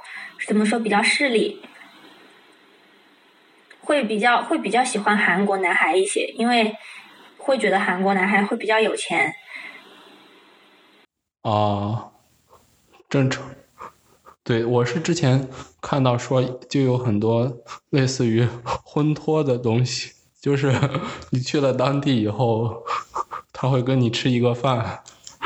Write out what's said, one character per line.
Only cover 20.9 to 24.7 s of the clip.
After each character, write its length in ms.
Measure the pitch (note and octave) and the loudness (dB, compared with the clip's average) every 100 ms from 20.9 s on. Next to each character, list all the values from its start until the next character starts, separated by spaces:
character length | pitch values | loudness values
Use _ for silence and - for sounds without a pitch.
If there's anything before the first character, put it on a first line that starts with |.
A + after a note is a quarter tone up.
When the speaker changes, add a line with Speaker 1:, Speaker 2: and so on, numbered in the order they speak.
| - - - - | -2 -8 -12 -4
Speaker 2:
你 100 | B2+ | -4
去 220 | B2+ D#3 | 0 2
了 120 | C#3 | 2
当 280 | B2 C3+ C#3+ | 2 0 0
地 200 | C#3+ B2 | 0 0
以 60 | G#2 | 0
后， 560 | G#2 A#2+ A2+ A2+ - - - - - - - - | 0 0 0 -2 -6 -8 -8 -8 -10 -10 -12 -16
他 160 | - B2+ | -6 -2
会 120 | C3+ | 0
跟 180 | B2 C3 | 2 2
你 100 | A#2 | 2
吃 200 | A#2 C3+ | 0 0
一 80 | B2 | 2
个 160 | B2 | 2
饭， 480 | A#2+ C#3 | 2 0